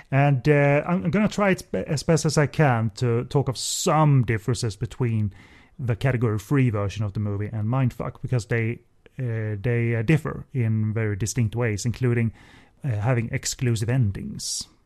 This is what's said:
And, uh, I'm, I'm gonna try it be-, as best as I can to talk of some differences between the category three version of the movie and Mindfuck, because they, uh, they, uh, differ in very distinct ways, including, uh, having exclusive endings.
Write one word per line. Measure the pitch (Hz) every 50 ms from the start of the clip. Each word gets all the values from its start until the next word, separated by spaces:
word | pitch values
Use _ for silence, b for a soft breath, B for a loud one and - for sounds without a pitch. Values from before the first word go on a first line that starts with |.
| B _
And, | 135 135 143 143 139 127 - 151
uh, | 147 143 143 143 143 147 147
I'm, | 165 175 190 190
I'm | 175
gonna | - 202 214 196
try | - - 208 196
it | 180 175 - -
be-, | - 185
as | - - 160 135
best | - - 165 156 -
as | 160 -
I | 160 147
can | 135 - - 160 139 123 113 113 113 -
to | - 127 123 117 120 127
talk | - - 143 127 -
of | 120
some | - - - - - - - 151 156 156 151 143 131 120
differences | - 117 110 - - 120 - - 117 98
between | - 123 - - - 123 117 113 110 107 101 b b b b b b b b b -
the | 135 117 117
category | - - 139 123 117 123 113 107 107
three | - - 147 139 131 123
version | 107 104 101 98 95 104 110
of | 104
the | 101 107
movie | 104 104 101 101 104 104
and | - 110 104 110
Mindfuck, | 123 131 131 120 - - - - - -
because | - - 127 120 104
they, | - 120 117 110 113 120 - - _ _ _ _ - _ -
uh, | 131 120 113 113 110 107 107 104
they, | 98 123 120 117 117 117 117
uh, | 113
differ | 113 110 160 151 - 139 - - - -
in | - 135 117 110 110 110 107 110
very | 104 113 113 107 104
distinct | 98 113 107 - 139 117 104 -
ways, | 113 123 117 104 98 -
including, | 123 104 - 127 123 120 117 113 110 b b b b b b b b b _ -
uh, | 143
having | 113 104 104 123 131 117 113 120
exclusive | 135 131 - - - - 131 120 117 104 113 107
endings. | 123 135 120 101 98 104 - - - - - - - - - - _ _ _